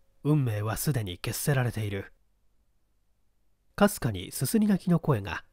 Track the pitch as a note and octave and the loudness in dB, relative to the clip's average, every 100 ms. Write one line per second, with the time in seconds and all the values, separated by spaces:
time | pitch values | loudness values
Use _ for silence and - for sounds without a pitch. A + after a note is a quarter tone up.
0 | _ _ C#3+ D3+ B2+ G#2 G#2+ G2+ - A#2+ | _ _ 0 2 2 -2 -4 -2 -2 -2
1 | G2 F2 - - - C3+ A#2+ G#2+ G#2 G2 | -4 -6 -6 -4 0 0 0 -2 -4 -6
2 | - - _ _ _ _ _ _ _ _ | -8 -18 _ _ _ _ _ _ _ _
3 | _ _ _ _ _ _ _ - G3+ - | _ _ _ _ _ _ _ 2 2 2
4 | B2 F#2 - - B2+ A3 G#3+ G3 - E3+ | -4 -4 -8 -4 0 2 4 2 2 2
5 | - A2+ G2 D#2 - | 2 -2 -2 -8 -10